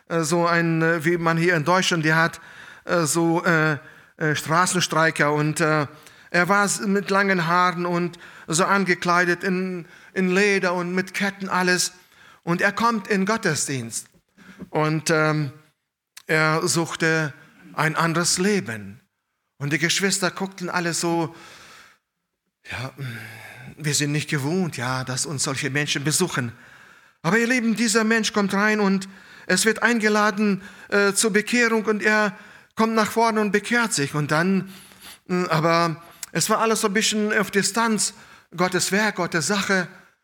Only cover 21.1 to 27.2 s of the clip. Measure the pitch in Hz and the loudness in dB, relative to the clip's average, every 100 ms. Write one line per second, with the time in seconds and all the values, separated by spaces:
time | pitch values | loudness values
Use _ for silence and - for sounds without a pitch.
21.1 | 170 160 - - - - - - _ _ | 0 -2 -6 -20 -20 -20 -20 -20 _ _
22.1 | _ _ _ _ _ - 98 131 - 131 | _ _ _ _ _ -14 -12 -10 -10 -12
23.1 | 113 110 113 - - - - 151 139 147 | -12 -14 -18 -20 -20 -20 -8 -2 0 0
24.1 | 151 151 151 139 185 175 127 123 131 127 | -2 -2 -4 -2 0 -2 -2 -4 -4 -4
25.1 | 127 - 139 156 131 139 139 147 156 143 | -4 -4 -4 -4 -4 -4 -2 -2 -2 -2
26.1 | 147 180 147 120 - - - - - _ | 0 0 -2 -6 -8 -20 -20 -20 -20 _
27.1 | _ | _